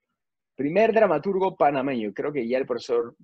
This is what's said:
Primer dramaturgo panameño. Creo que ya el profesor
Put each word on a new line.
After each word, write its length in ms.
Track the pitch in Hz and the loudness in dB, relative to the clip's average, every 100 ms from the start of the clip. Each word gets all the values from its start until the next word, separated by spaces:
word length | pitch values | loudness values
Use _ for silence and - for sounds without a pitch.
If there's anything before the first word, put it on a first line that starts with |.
| _ _ _ _ _ - | _ _ _ _ _ -8
Primer 380 | 143 180 226 | -2 2 2
dramaturgo 640 | 220 208 151 202 190 190 165 | 4 4 2 0 0 -2 2
panameño. 560 | 143 143 135 127 107 | 2 2 -2 -2 -4
Creo 220 | 98 143 | -6 -6
que 140 | 147 117 | -4 -2
ya 100 | 127 | -2
el 80 | 135 | -2
profesor 500 | 117 - 120 117 - | -6 -2 -2 -2 -6